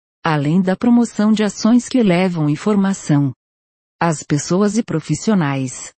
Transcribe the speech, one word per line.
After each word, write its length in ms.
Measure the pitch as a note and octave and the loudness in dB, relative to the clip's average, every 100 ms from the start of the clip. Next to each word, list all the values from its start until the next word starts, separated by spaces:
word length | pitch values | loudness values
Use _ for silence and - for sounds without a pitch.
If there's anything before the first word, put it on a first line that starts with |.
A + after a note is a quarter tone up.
| _ _ | _ _
além 400 | E3 D3+ C#3+ F3+ | -2 -2 0 0
da 140 | F#3 F#3+ | 0 0
promoção 560 | A#3+ A#3+ A3+ - G#3+ | 2 2 2 0 0
de 120 | G#3 | 2
ações 440 | G#3 - G#3+ A#3+ - | 0 0 2 2 2
que 160 | B3+ | 0
levam 460 | G#3 F3 F#3 E3+ D3 | 2 2 0 0 -2
informação 800 | D3 G#3 G#3 G3 G3 - D3 C#3 - _ _ _ _ _ - | -2 0 0 0 -2 0 0 0 -4 _ _ _ _ _ -4
às 200 | E3+ D3+ | -2 -2
pessoas 560 | - D3 - F3 G#3 G#3 | -2 -4 -2 0 0 -2
e 60 | |
profissionais. 1120 | - D#3+ - D3+ - G3+ C#3+ C3+ C3 - - | -4 -4 -4 -4 0 0 0 -2 -6 -10 -18